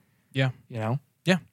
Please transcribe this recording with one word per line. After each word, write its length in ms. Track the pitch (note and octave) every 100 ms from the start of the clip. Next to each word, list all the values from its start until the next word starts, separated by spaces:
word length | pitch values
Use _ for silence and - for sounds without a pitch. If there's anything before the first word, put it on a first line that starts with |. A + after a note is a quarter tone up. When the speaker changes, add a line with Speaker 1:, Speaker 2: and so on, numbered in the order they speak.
| _ _ _
Speaker 1:
Yeah. 160 | C3+ C3 - -
Speaker 2:
You 120 | A#2+
know? 200 | A2 C3+ - _
Speaker 1:
Yeah. 140 | - F3+ -